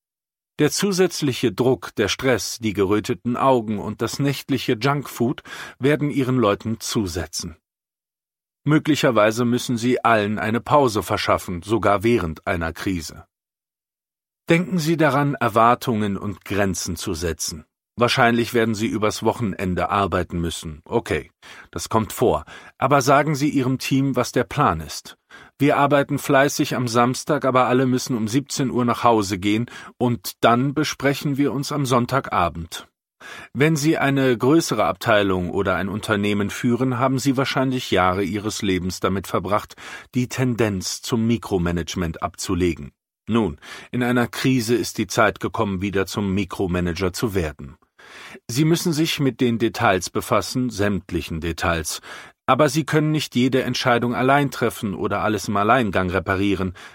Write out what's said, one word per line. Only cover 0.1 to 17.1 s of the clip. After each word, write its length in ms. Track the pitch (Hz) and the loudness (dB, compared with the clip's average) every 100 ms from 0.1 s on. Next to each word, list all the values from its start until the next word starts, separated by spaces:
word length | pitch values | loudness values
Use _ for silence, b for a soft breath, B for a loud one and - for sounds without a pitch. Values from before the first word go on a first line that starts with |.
| _ _ _ _ - | _ _ _ _ 0
Der 100 | 147 | 0
zusätzliche 800 | - 202 180 180 - 147 120 117 | 2 0 2 0 0 -2 0 0
Druck, 460 | 98 127 123 - - | 2 2 2 -2 -2
der 100 | 98 | 0
Stress, 540 | - 131 110 - - | 0 0 0 -2 -6
die 140 | 110 | -2
geröteten 640 | 95 95 104 101 - 120 120 | 0 2 2 0 -4 -4 0
Augen 440 | 135 127 107 104 | 4 2 0 -4
und 200 | 101 107 | -6 -4
das 200 | 113 - | -6 -2
nächtliche 540 | 139 135 - 135 - | -2 -4 -4 -2 -2
Junkfood 680 | 110 135 143 120 - 117 - B B B - | -2 0 -2 -4 -2 -2 -2 B B B -2
werden 320 | 139 147 147 | 0 2 0
Ihren 240 | 127 127 127 | 0 0 2
Leuten 420 | 104 101 110 110 | 2 2 -4 -6
zusetzen. 760 | - 120 95 85 80 - 87 78 _ _ _ _ _ _ _ _ _ _ 143 | -4 -2 -2 -4 -6 -8 -10 -14 _ _ _ _ _ _ _ _ _ _ 0
Möglicherweise 760 | 151 156 143 147 110 107 110 | 2 2 2 4 6 4 4
müssen 320 | 120 120 - 120 | 0 0 -2 -2
Sie 280 | 120 127 | 0 2
allen 340 | 117 110 104 107 | 4 4 2 -2
eine 220 | 107 113 | -2 -4
Pause 420 | - 147 131 101 | 2 4 4 0
verschaffen, 600 | 92 101 - 90 - 87 | -2 -2 0 0 -2 -8
sogar 400 | 95 110 98 101 | -2 0 2 2
während 440 | 113 120 85 78 - | 2 2 0 -6 -4
einer 260 | 90 82 | -4 -4
Krise. 540 | - 101 87 - 85 - _ _ _ _ _ _ _ _ _ _ _ - | -4 -4 -4 -6 -16 -20 _ _ _ _ _ _ _ _ _ _ _ 0
Denken 300 | 170 180 180 | 0 2 -2
Sie 180 | 151 160 | 0 2
daran, 380 | 156 135 143 | 2 2 0
Erwartungen 840 | - 117 110 117 123 - 107 104 98 | 0 0 4 4 4 0 0 -2 -2
und 280 | 104 92 | -6 -10
Grenzen 520 | - 101 98 87 - 82 | -4 -2 0 -2 -6 -6
zu 180 | - | -6